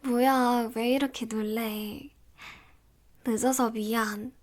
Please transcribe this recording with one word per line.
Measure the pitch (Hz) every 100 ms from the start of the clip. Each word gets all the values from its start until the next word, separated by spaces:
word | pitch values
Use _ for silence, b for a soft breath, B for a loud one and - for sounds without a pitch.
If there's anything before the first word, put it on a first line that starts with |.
뭐야, | - 240 254 269 247 240 226
왜 | 233 233
이렇게 | 262 277 269 233
놀래? | 220 214 220 226 214 214 208 285 _ - - B B B B _ _ _ -
늦어서 | - 220 254 262 240
미안. | 226 214 226 214 208 226 -